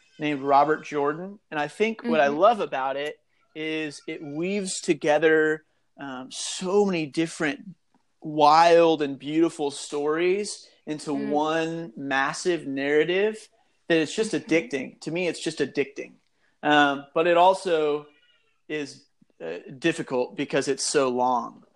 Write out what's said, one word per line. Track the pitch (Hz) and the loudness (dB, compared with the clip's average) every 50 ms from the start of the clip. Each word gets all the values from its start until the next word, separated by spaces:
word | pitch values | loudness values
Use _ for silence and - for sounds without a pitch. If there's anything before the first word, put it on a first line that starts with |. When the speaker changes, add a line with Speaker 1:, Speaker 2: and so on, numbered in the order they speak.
| _ _ _ - | _ _ _ -6
Speaker 1:
named | 151 151 147 135 | -6 -4 -4 -2
Robert | 135 139 139 139 147 151 156 151 - | 0 4 4 6 6 4 2 -2 -4
Jordan. | - 147 147 143 147 151 160 180 196 202 - _ - | -6 -4 -2 -2 -2 -2 -4 -8 -14 -14 -18 _ -10
And | 156 151 | -6 -6
I | 147 147 | -6 -4
think | - - 208 220 220 - - | -4 -2 -2 -2 -2 -4 -4
what | 240 160 156 | 0 2 2
I | 143 143 | 2 2
Speaker 2:
Mm-hmm. | 147 156 | 4 4
Speaker 1:
love | 190 226 240 202 | 4 4 4 2
about | 170 - 143 135 131 135 135 | -2 -4 -4 -4 -4 -4 -4
it | 139 147 151 - _ _ _ _ _ _ _ - | -6 -6 -8 -10 _ _ _ _ _ _ _ -12
is | 156 156 156 160 156 156 151 139 - - | -8 -6 -4 -4 -4 -6 -6 -10 -12 -12
it | 160 160 - | -12 -12 -10
weaves | 160 143 143 156 175 190 202 208 190 190 - - | -12 -10 -8 -6 -4 -4 -2 -4 -4 -6 -8 -4
together, | - 185 160 139 - 151 147 151 160 160 156 156 156 156 156 156 _ _ _ _ _ _ _ - | -2 -2 -2 0 2 2 2 4 4 4 4 4 4 2 0 -2 _ _ _ _ _ _ _ -18
um, | 143 139 131 127 131 127 | -16 -14 -14 -14 -14 -14
so | - - - - - - 190 180 196 208 208 | -12 -10 -10 -10 -8 -8 -4 0 2 2 2
many | 196 185 165 156 | 2 0 -2 -2
different | 139 - 165 170 165 - - 170 147 - - - 185 - _ _ _ _ _ _ _ _ _ | -4 -2 -4 -4 -4 -4 -4 -4 -4 -4 -6 -10 -18 -20 _ _ _ _ _ _ _ _ _
wild | - 156 151 151 147 147 156 160 170 170 165 170 170 165 160 147 | -12 -6 2 4 6 8 8 8 8 8 8 8 8 6 4 2
and | 151 139 139 127 | 0 -4 -4 -6
beautiful | 131 143 156 160 165 165 - - 147 143 | -8 -2 0 2 2 2 0 -2 -6 -6
stories | 139 - - - 147 147 143 151 156 165 175 180 190 202 208 202 - - - - _ _ _ | -6 -8 -10 -8 -6 -4 -2 -2 0 0 0 0 0 0 -2 -6 -10 -14 -16 -20 _ _ _
into | 151 151 147 - 156 | -10 -10 -8 -6 -6
Speaker 2:
Mm. | 143 139 143 143 | -4 -4 -2 -2
Speaker 1:
one | 147 147 151 156 160 165 160 165 165 165 165 165 - | -2 0 0 0 0 -2 -2 -2 -4 -8 -10 -10 -12
massive | 143 139 139 135 135 139 147 165 - - 185 170 156 143 | -10 -6 -4 -2 -2 -2 -2 -4 -4 -2 -2 -2 -2 -4
narrative | 139 135 135 139 143 147 151 160 165 180 190 208 220 220 - - - _ _ _ _ _ _ _ - | -6 -6 -4 -2 2 2 2 2 2 2 0 0 -2 -2 -6 -12 -20 _ _ _ _ _ _ _ 0
that | 170 160 | 2 2
it's | 156 143 - | 2 0 -2
just | 214 220 214 | -2 -2 -2
Speaker 2:
Mm-hmm. | - 143 - - | -2 -4 -2 0
Speaker 1:
addicting. | 156 165 160 - - 131 131 131 - - | 0 0 0 -2 -6 -8 -8 -10 -14 -14
To | - 160 | -10 -8
me, | 156 147 175 165 | -6 -4 -4 -4
it's | 151 - | -4 -6
just | - 170 - - | -6 -6 -4 -4
addicting. | 143 127 - 147 135 - - - - - - _ _ _ _ _ _ _ _ _ | -4 -4 -2 -4 -4 -4 -6 -14 -16 -16 -18 _ _ _ _ _ _ _ _ _
Um, | - 151 151 147 147 143 139 139 139 - - | 0 2 4 4 4 4 0 -4 -8 -6 -2
but | 160 165 | 0 2
it | 175 170 | 4 6
also | 170 175 190 190 190 - 185 165 156 151 147 147 151 147 - _ _ _ _ _ _ _ _ _ _ _ - | 6 6 6 4 4 0 -2 0 0 0 0 -2 -4 -6 -12 _ _ _ _ _ _ _ _ _ _ _ -8
is, | 156 151 143 131 131 - _ _ _ _ _ _ _ - 165 | -8 -8 -8 -8 -12 -18 _ _ _ _ _ _ _ -14 -12
uh, | 160 165 - - - - | -12 -12 -12 -12 -16 -8
difficult | 127 - 165 160 - - - 139 123 123 - - | -4 -2 -2 -2 -2 -4 -4 -4 -4 -4 -4 -4
because | - 139 - - 139 131 143 | -8 -6 -2 -2 -2 0 -2
it's | 135 131 - | -2 -4 -4
so | - - 147 135 127 | -2 0 2 2 2
long. | 123 123 123 127 123 120 117 113 - - - _ _ | 0 0 0 0 0 -2 -4 -8 -12 -20 -20 _ _